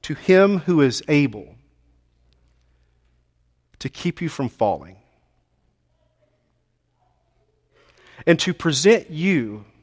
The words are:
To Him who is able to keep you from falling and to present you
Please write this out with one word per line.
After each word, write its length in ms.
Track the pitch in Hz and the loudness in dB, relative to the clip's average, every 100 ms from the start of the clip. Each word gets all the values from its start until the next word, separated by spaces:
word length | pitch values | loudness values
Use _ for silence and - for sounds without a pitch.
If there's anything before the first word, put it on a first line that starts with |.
To 120 | - | -12
Him 460 | 151 - 185 196 196 | -8 4 6 6 2
who 200 | 180 165 | 0 2
is 220 | 135 117 - | 2 0 0
able 480 | 151 135 107 - - _ _ _ _ _ _ _ _ _ _ _ _ _ _ _ _ _ _ _ _ _ _ | 0 0 -4 -18 -20 _ _ _ _ _ _ _ _ _ _ _ _ _ _ _ _ _ _ _ _ _ _
to 100 | - | -14
keep 320 | - 180 - | -8 -8 -6
you 80 | 165 | -10
from 180 | - 123 | -6 -8
falling 480 | - 107 80 78 95 _ _ _ _ _ _ _ _ _ _ _ _ _ _ _ _ _ _ _ _ _ _ _ _ _ _ _ _ _ _ - - - | -2 -2 -2 -10 -20 _ _ _ _ _ _ _ _ _ _ _ _ _ _ _ _ _ _ _ _ _ _ _ _ _ _ _ _ _ _ -20 -6 0
and 140 | 170 | 2
to 140 | - | 0
present 560 | 170 170 135 180 220 - | -4 -4 2 2 2 0
you 560 | 156 185 170 113 104 104 _ | -4 -2 -2 -2 -12 -18 _